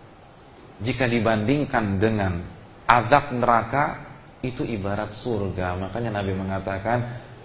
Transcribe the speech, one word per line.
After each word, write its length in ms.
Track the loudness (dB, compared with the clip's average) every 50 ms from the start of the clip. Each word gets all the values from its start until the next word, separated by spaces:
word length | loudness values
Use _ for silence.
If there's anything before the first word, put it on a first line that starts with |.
| -20 -20 -20 -20 -20 -20 -20 -20 -20 -20 -20 -20 -20 -20 -14 -6 -4
jika 240 | -4 0 2 2 2
dibandingkan 880 | 2 4 4 4 2 2 2 2 2 2 2 0 0 0 0 2 2
dengan 480 | 2 2 2 2 2 0 0 -2 -4 -6 -10 -14 -18 -20 -20 -20 -8 2
azab 480 | 4 4 4 6 6 4 4 4 2 -2
neraka, 640 | 0 4 4 4 4 4 2 0 0 0 0 -2 -8 -12 -16 -18 -20 -20 -20 -14 -8 -8
itu 160 | -6 -4 -4
ibarat 560 | -4 -4 -4 -4 -4 -4 -2 -4 -4 -6 -8
surga. 640 | -8 -6 -4 -2 -2 -2 -4 -4 -4 -4 -2 -2 -4
Makanya 400 | -6 -6 -6 -4 -4 -2 -2 -2
Nabi 120 | -2 -2 -2
mengatakan, 640 | -4 -4 -4 -4 -4 -4 -4 -6 -4 -2 0 0 0 0 -4 -8 -12 -14 -16 -18 -20 -20